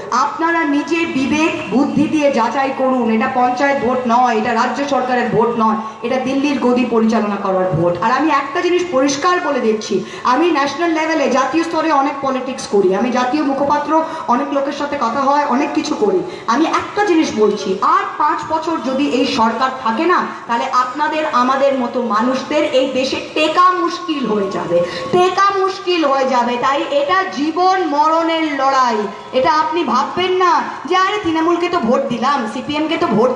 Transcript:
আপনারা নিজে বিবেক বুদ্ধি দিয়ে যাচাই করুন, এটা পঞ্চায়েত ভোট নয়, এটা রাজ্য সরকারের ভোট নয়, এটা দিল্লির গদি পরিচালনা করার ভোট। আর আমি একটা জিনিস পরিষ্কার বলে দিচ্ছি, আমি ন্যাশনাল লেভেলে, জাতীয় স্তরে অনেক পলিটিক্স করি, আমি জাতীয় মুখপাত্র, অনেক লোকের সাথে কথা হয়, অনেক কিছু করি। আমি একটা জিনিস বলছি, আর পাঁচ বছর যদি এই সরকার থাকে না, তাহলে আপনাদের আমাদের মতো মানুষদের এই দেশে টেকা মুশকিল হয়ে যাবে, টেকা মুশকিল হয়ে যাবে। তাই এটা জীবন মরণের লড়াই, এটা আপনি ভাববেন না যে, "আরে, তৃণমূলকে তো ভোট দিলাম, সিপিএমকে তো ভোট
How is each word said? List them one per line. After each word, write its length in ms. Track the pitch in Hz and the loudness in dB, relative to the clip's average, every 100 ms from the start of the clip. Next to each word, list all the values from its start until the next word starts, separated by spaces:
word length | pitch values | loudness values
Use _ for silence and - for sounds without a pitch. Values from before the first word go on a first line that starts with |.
| - | -2
আপনারা 520 | 240 294 302 330 330 | 0 0 0 0 0
নিজে 320 | 294 285 277 330 | 0 0 0 -2
বিবেক 760 | 330 262 247 302 330 - - | -2 -2 0 0 0 -2 -2
বুদ্ধি 340 | 226 285 277 | 0 2 2
দিয়ে 280 | 311 311 285 | 0 2 2
যাচাই 420 | 233 233 277 269 - | 2 0 0 -2 0
করুন, 340 | 262 254 220 | 0 2 2
এটা 200 | 220 269 | 0 0
পঞ্চায়েত 500 | 262 247 247 277 247 | 0 0 2 0 2
ভোট 140 | 226 247 240 | 0 0 2
নয়, 300 | 233 247 220 | 2 4 2
এটা 160 | 240 | 0
রাজ্য 360 | 226 247 277 285 | 0 0 -2 -2
সরকারের 400 | 254 247 247 226 | 0 0 0 0
ভোট 180 | 196 226 233 | 2 2 2
নয়, 180 | 220 214 - - | 0 0 -4 -8
এটা 140 | 233 262 | -4 -2
দিল্লির 440 | 262 277 285 247 | -2 0 0 0
গদি 260 | 247 247 240 | 2 2 2
পরিচালনা 500 | 226 220 226 208 202 | 2 2 2 0 -2
করার 360 | 196 185 185 | -2 0 0
ভোট। 320 | 165 175 175 | 0 0 0
আর 80 | 233 | 0
আমি 180 | 262 311 | 0 2
একটা 320 | 277 277 349 | 0 0 -2
জিনিস 220 | 349 349 359 | 0 0 0
পরিষ্কার 480 | 262 285 - 359 359 | 0 0 0 0 0
বলে 200 | 285 254 | 0 0
দিচ্ছি, 440 | 220 214 - 190 - - | 0 0 -2 -4 -4 -4
আমি 280 | - 285 349 | 0 2 2
ন্যাশনাল 400 | 285 285 - 339 | 2 0 -2 -2
লেভেলে, 380 | 311 311 311 254 | 0 0 0 2
জাতীয় 340 | 277 269 320 | 2 2 0
স্তরে 280 | - 320 320 | 0 0 2
অনেক 220 | 277 285 285 | 2 0 -2
পলিটিক্স 460 | 269 254 262 - - | -4 -4 -4 -8 0
করি, 280 | 202 180 190 | 2 2 2
আমি 160 | 247 | 0
জাতীয় 320 | 247 247 302 | 0 0 0
মুখপাত্র, 600 | 277 269 285 294 285 320 320 - - | 0 0 0 0 2 0 0 -4 -2
অনেক 200 | 247 285 | 0 0
লোকের 220 | 277 277 | -2 -2
সাথে 220 | - 285 277 | -4 -4 -4
কথা 260 | 226 277 | -2 0
হয়, 240 | 269 285 277 | 2 2 2
অনেক 240 | 247 320 | 0 0
কিছু 220 | 311 - - | -2 -2 0
করি। 460 | 202 180 - - - | 0 0 -2 -6 -2
আমি 180 | 254 311 | 0 2
একটা 400 | 359 - 403 415 | 0 -2 -2 2
জিনিস 260 | 320 269 214 | 2 2 2
বলছি, 420 | 208 - 196 185 | 2 2 -2 0
আর 220 | 269 - - - | 2 2 0 0
পাঁচ 220 | 302 311 - | 0 0 -2
বছর 280 | 320 330 311 269 | -4 -2 -4 -2
যদি 240 | 262 285 | -2 0
এই 180 | 247 - | 0 0
সরকার 420 | 233 226 220 254 - | 0 0 0 -2 -2
থাকে 220 | 220 226 339 | -4 0 2
না, 200 | 320 - - - | 0 -2 -6 -4
তাহলে 180 | 233 269 | -4 0
আপনাদের 540 | 247 254 285 302 311 302 | 0 0 -2 -2 -2 0
আমাদের 460 | 233 247 269 277 262 | 0 0 2 2 0
মতো 220 | 240 254 | -2 -4
মানুষদের 640 | 226 220 247 254 - 302 | -2 0 0 -2 -2 -2
এই 240 | 320 254 285 | 0 0 0
দেশে 540 | 254 262 - - 311 | 0 -2 -4 -6 -2
টেকা 300 | 311 311 370 | 0 4 4
মুশকিল 540 | 370 339 - 330 285 220 | 4 -2 -4 -6 -4 -2
হয়ে 260 | 208 190 | -2 -2
যাবে, 280 | 175 165 170 175 - - | -4 0 0 0 -4 0
টেকা 460 | 359 370 381 392 392 | 2 2 2 2 2
মুশকিল 460 | 381 - 359 349 285 | 0 -2 -2 0 2
হয়ে 240 | 269 262 | 2 2
যাবে। 280 | 247 240 240 | 0 0 0
তাই 220 | 269 285 349 | 0 0 -2
এটা 320 | 285 285 370 | -2 0 0
জীবন 600 | 381 254 311 339 370 381 320 | 0 -2 -2 2 2 2 0
মরণের 680 | 285 311 330 330 320 311 | 2 2 2 2 0 -2
লড়াই, 540 | 277 269 269 247 214 202 - - | 0 2 2 2 0 -4 -8 -4
এটা 180 | 254 320 | 0 2
আপনি 320 | 311 311 339 | 2 0 -2
ভাববেন 480 | 262 247 - 359 370 | 0 0 0 -2 0
না 320 | 370 359 311 233 - - | 2 4 2 0 -8 -2
যে, 100 | 381 | 0
"আরে, 240 | 381 415 | 2 0
তৃণমূলকে 460 | 349 320 330 339 349 | -2 0 2 0 0
তো 100 | 349 | 0
ভোট 220 | 226 277 | 2 0
দিলাম, 480 | - 233 254 277 220 | 0 -2 0 0 -2
সিপিএমকে 440 | 254 294 302 311 330 | -6 -6 -4 -2 -2
তো 100 | 339 | 0
ভোট 220 | 208 247 | 2 2